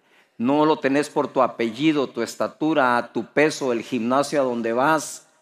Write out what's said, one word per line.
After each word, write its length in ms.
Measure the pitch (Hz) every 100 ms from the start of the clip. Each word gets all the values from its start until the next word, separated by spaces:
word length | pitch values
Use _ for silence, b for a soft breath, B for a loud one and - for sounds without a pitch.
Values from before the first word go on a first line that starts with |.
| b b b -
No 260 | 120 147
lo 140 | 151 151
tenés 320 | 135 143 143
por 180 | 156 131
tu 140 | 139
apellido, 680 | 117 - 117 113 156 147 123
tu 140 | 127
estatura, 880 | 113 - 107 - 156 151 127 120 -
tu 140 | 123 107
peso, 460 | - 151 147 135
el 100 | 117
gimnasio 580 | - 127 117 135 139 151
a 40 |
donde 280 | 131 120 113
vas. 540 | 117 143 156 - - _ _